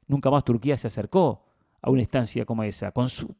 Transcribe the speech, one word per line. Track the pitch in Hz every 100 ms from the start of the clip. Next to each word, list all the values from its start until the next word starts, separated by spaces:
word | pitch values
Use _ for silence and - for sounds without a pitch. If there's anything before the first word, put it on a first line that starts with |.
| -
Nunca | 139 135
más | 143
Turquía | 165 117 127 135
se | 117
acercó | 110 104 190 160 104 _ _ _ _
a | -
una | 131
instancia | 113 135 117 120 113
como | 113
esa. | 107 98 101
Con | - 127
su-, | - -